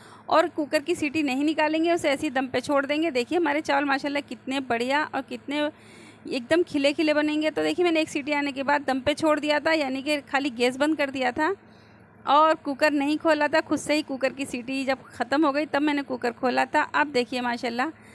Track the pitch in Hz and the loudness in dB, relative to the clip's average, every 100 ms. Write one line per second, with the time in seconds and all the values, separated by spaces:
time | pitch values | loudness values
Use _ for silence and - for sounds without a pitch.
0 | - - - 302 339 - 294 311 302 349 | -20 -18 0 2 2 -2 -2 -2 0 -2
1 | 302 302 294 254 294 311 302 320 330 339 | -2 -2 -2 0 0 0 0 2 2 2
2 | 320 277 302 262 262 254 254 277 269 294 | 0 -2 -2 -2 -2 -4 0 0 0 0
3 | 330 254 240 330 320 285 311 277 285 269 | 0 0 0 0 0 0 0 0 0 -2
4 | 285 285 269 247 - 269 262 233 247 277 | -2 -4 -6 -10 -6 -6 -2 -2 0 0
5 | 302 - 269 247 - 294 294 - - - | -2 -6 -8 -10 -6 -4 -4 -6 -16 -20
6 | - - - 254 233 320 349 294 277 294 | -20 -16 -8 -6 0 0 0 0 0 2
7 | 311 302 302 302 311 311 311 311 359 320 | 2 2 0 0 -2 0 0 2 2 2
8 | 311 311 277 294 285 262 269 294 277 262 | 0 -4 -2 -2 -2 -2 0 0 0 -2
9 | 254 294 311 302 294 294 302 320 269 269 | 0 0 2 2 2 0 2 0 0 -4
10 | 269 294 - 269 277 233 247 254 294 302 | -2 -4 -2 -2 -2 0 0 2 0 0
11 | 277 269 254 247 311 392 - - - - | -2 -2 -2 0 0 -2 -8 -20 -20 -20
12 | - - - 285 311 311 - 269 302 285 | -20 -8 2 4 6 2 -2 0 2 2
13 | 277 302 330 302 294 320 330 285 - 294 | 0 0 2 2 2 2 0 -2 0 -2
14 | 302 269 262 254 220 254 240 269 262 262 | -2 -2 -4 -4 -8 -8 -6 -4 -2 -4
15 | - - 240 277 311 277 311 277 302 285 | -6 -8 -2 2 2 2 0 0 0 0
16 | 277 254 240 233 247 254 262 302 294 285 | -2 -4 -4 -2 0 0 2 2 2 2
17 | 294 247 247 254 247 240 247 233 285 - | 2 0 -2 -2 -4 -4 -4 -2 -4 -6
18 | - | -18